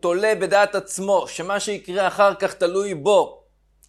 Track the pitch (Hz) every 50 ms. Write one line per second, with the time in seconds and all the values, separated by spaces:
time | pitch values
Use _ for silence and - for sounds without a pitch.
0 | - 175 175 185 208 220 214 175 190 175 185 202 208 202 208 196 190 - - -
1 | 190 196 202 180 139 131 - - 165 185 202 202 - 214 202 190 - - 180 202
2 | 190 180 - - 202 202 185 - 196 185 - - 180 170 180 190 202 202 190 151
3 | 139 202 208 185 151 - - - _ _ _ _ _ _ _ _ _